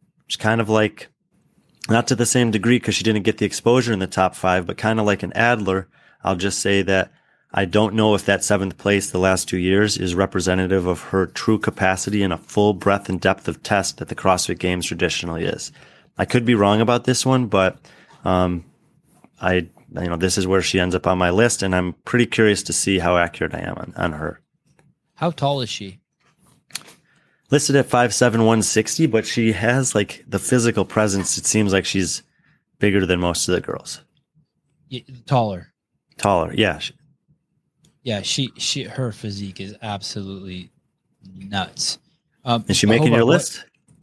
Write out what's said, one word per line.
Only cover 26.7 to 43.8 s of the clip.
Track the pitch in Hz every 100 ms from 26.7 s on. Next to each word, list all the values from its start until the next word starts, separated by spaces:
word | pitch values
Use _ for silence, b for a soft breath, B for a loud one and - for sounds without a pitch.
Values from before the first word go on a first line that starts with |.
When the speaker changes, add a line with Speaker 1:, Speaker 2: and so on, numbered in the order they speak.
| - b b b b b b _
Speaker 1:
Listed | 143 - 139
at |
five | 127 123 123
seven, | - 123 113 113
one | 113
sixty, | 101 - 107 - 160
but | 113 107
she | - 113
has, | 92 113 127 127
like, | 107 101 - -
the | 101
physical | - 127 117 107 92
presence. | - 107 98 92 -
It |
seems | - 110 104
like | 95
she's | 90 95 87 - - _ _ _ _ _
bigger | 104 98
than | 92 87
most | 87 82 -
of |
the | 90
girls. | - - - - _ _ _ _ _ _ _ _ _
Speaker 2:
Y-, | 127 - 127 -
taller. | 131 110 92 - _ _ _ _ -
Speaker 1:
Taller, | 104 92 82
yeah. | - 104 78
She | - - _ _ _ _ _ _ _ _ _ _
Speaker 2:
Yeah, | 127 101
she, | 95 - 131 -
she, | - 139
her | 101 - 123
physique | 104 110 101 98 92
is | 98 104
absolutely | 113 101 - 104 95 98 95 90 87 _ _ _ _ _ 95 92
nuts. | 98 101 90 - - - _ _ _ _
Um, | 127 120 101
Speaker 1:
Is | 98
she | 104
making | 117 156
Speaker 2:
Hobart, | 117
Speaker 1:
your | 117
Speaker 2:
what, |
Speaker 1:
list? | 175 - - - _